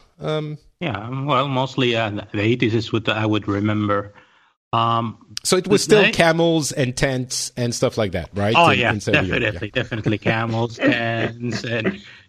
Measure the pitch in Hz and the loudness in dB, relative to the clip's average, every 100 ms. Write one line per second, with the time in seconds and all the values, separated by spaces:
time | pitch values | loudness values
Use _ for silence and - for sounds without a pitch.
0 | _ - 156 156 151 151 _ - 170 101 | _ -12 -6 -6 -6 -10 _ -10 -6 -6
1 | 113 131 139 127 143 131 131 - 123 113 | -8 -6 0 0 0 0 -2 0 0 0
2 | 110 104 104 107 107 123 120 113 107 113 | -2 -4 -8 -2 0 2 2 0 0 -2
3 | 110 110 110 107 104 101 104 104 104 101 | -2 0 0 0 0 -2 0 0 0 0
4 | 101 - - _ _ _ _ 117 117 117 | -2 -12 -20 _ _ _ _ 0 2 0
5 | 117 - - 107 - 185 185 202 - 214 | -2 -8 -16 -10 -2 0 2 2 6 6
6 | 202 220 165 160 170 165 139 - 127 123 | 6 4 2 4 4 2 0 -2 -2 0
7 | 143 127 127 - - - 120 117 127 117 | 0 -2 -4 -6 -8 -4 -4 0 0 0
8 | 104 87 80 98 104 135 170 127 113 104 | -2 -2 -6 -2 2 6 6 4 2 0
9 | 117 104 92 92 113 92 104 131 110 117 | 2 2 2 0 -2 -4 -6 -4 -4 -4
10 | 110 107 117 113 117 113 117 113 - 120 | -2 0 0 0 0 -2 -2 0 0 2
11 | 117 113 110 117 120 107 120 104 190 - | 0 -2 -4 -6 -6 -6 -4 -4 -4 -6
12 | - - | -10 -20